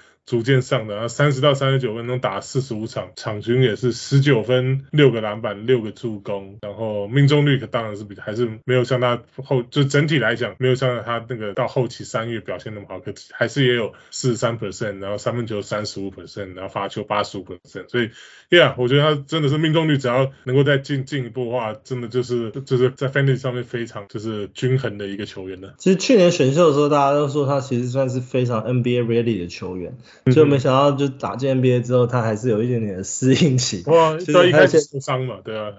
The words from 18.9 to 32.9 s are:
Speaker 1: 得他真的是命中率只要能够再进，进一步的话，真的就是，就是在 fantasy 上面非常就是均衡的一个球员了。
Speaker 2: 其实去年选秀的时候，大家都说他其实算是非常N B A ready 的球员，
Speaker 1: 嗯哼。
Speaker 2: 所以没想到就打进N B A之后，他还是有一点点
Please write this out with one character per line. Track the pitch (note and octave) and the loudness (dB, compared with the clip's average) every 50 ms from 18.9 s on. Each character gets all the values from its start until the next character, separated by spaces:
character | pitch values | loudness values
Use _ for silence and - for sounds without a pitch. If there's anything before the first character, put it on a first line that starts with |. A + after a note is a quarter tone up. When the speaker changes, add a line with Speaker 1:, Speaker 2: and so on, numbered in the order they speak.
| C3 C#3+ | 2 4
Speaker 1:
得 | D3 | 4
他 | D#3 D#3 C#3+ C#3 - | 2 2 0 -4 -4
真 | D#3+ D#3+ D3+ | -4 -2 0
的 | C#3 | 0
是 | C#3+ D3+ | 0 0
命 | D#3+ D#3+ D3+ | 0 2 2
中 | E3 D#3+ D#3 | 2 2 2
率 | D3 | 0
只 | C3+ C3 B2 | 0 0 0
要 | A#2+ B2+ C3+ C3+ C3+ - - | 0 0 0 -2 -4 -8 -6
能 | B2+ B2+ | 0 2
够 | C#3 C#3 | 2 4
再 | C#3+ C#3+ C3+ | 4 2 0
进， | C#3 - D3 C3+ C3 | 0 -4 -6 -6 -6
进 | - D3+ C#3 B2 | -6 -6 -6 -6
一 | A#2 | -6
步 | G#2+ B2+ B2 | -8 -8 -6
的 | A#2 | -4
话， | A#2+ B2 A2+ G#2+ G#2+ G#2+ _ | -4 -4 -4 -4 -8 -10 _
真 | - C3 B2 | -8 -8 -8
的 | A#2+ A2+ | -6 -4
就 | A#2 B2+ B2 | -2 -2 -2
是， | B2 B2 A#2+ A#2 A2 G#2 C#3 C3+ | -2 -2 -4 -4 -4 -6 -8 -6
就 | - C3+ B2 | -2 0 2
是 | B2+ B2+ | 2 2
在 | C3 - C#3 C3 | 0 -2 -4 -2
fantasy | C3+ C#3+ C#3 C#3 C3 | 0 2 2 2 2
上 | A2+ - C3 A#2+ | 0 -2 -4 -6
面 | B2 A#2 | -6 -8
非 | A#2+ - A#2+ A#2 | -8 -8 -8 -8
常 | A2+ - A2 G2+ G2+ | -8 -10 -14 -14 -12
就 | - A2+ | -12 -8
是 | G#2 A2+ A2 G#2 G2+ F#2+ - | -6 -6 -6 -6 -8 -10 -8
均 | - - B2+ C3 C3 | -4 -2 0 0 0
衡 | C3 A2+ G2+ G2+ | 0 -2 -6 -6
的 | G2+ | -8
一 | G2 G2 G2 | -8 -8 -8
个 | G#2 - | -10 -10
球 | - G2+ F#2 F#2 | -10 -12 -12 -12
员 | F#2+ F#2 | -12 -14
了。 | F#2+ F#2+ - - | -14 -18 -12 -2
Speaker 2:
其 | - F#3 | 2 2
实 | F#3+ F3+ | 2 2
去 | - - C4 | 4 4 6
年 | G#3 F3 F3 | 6 6 6
选 | E3+ - C#3+ C3 | 6 4 2 2
秀 | C3+ D#3+ F3+ D#3+ | 4 6 6 6
的 | C#3+ | 6
时 | C#3+ | 4
候， | D3 D3 | 4 4
大 | D3+ D3 | 4 4
家 | C#3 C#3 C#3+ | 4 4 4
都 | D3 D3+ C#3+ | 2 0 0
说 | C3 D3 C#3+ | 0 0 0
他 | C3+ C#3+ C#3 | 0 0 -2
其 | C3 - B2+ A#2+ | -2 -2 -2 -2
实 | B2 B2 | -2 -2
算 | B2 C3+ C3+ B2+ | -2 -2 0 0
是 | A#2+ B2+ | -2 -4
非 | B2 - - C3 B2 | -4 -4 -2 0 0
常 | A#2+ B2 A2 G#2 | 0 0 -2 -2
N | A#2+ B2+ B2+ | -2 0 0
B | A#2 B2 B2 A#2+ | 2 2 2 0
A | A#2+ | 2
ready | A2+ A#2 A#2 A#2 A#2 A2+ F#2+ | 2 2 2 2 2 0 -2
的 | E2+ | -4
球 | E2+ - - - F2+ F#2 F#2 | -8 -10 -10 -10 -10 -8 -8
员， | F2 E2 | -10 -10
Speaker 1:
嗯 | - - | -12 -16
哼。 | - _ - _ - - | -20 _ -12 _ 2 4
Speaker 2:
所 | B2+ D3+ D#3 | 6 8 8
以 | C#3+ | 6
没 | C#3+ C3+ | 6 4
想 | B2+ C#3+ B2+ | 2 4 4
到 | C3+ C#3+ C#3+ C#3 | 6 6 4 4
就 | C3 C#3+ C#3 | 2 0 -2
打 | C3 - - G#2 G2+ | -2 -4 -8 -8 -6
进 | A#2 C3 C3+ | -4 -2 0
N | C3 C3 | 0 2
B | B2+ B2+ B2 | 4 4 4
A | B2 | 2
之 | A#2 A#2+ B2 | 2 2 2
后， | B2 B2 A#2 | 2 2 2
他 | A#2+ B2 | 2 0
还 | A2 A2+ A2 G2+ | 0 0 -2 -2
是 | A2 B2+ | 0 0
有 | A2 G#2 A2+ | 0 0 0
一 | B2 | 0
点 | B2 A#2 | 0 -2
点 | A2+ G#2 | -2 -4